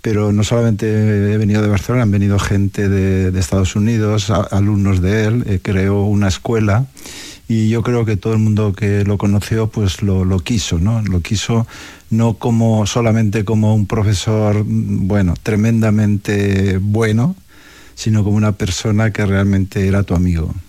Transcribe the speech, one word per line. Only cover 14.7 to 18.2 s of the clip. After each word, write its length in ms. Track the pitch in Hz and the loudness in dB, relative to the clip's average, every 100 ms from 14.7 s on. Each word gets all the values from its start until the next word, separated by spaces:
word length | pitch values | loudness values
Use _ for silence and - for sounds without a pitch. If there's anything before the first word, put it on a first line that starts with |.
| 113 107 101 95 | -2 -2 -2 0
bueno, 260 | 104 92 85 | 0 0 -2
tremendamente 1400 | - 107 110 117 110 107 107 101 - 101 101 98 98 95 | -2 0 2 2 2 2 2 0 -2 -2 0 0 0 0
bueno, 560 | 101 104 113 107 139 190 - - - - - - | 0 0 2 2 0 -2 -12 -20 -20 -20 -20 -8
sino 260 | - 107 | -2 0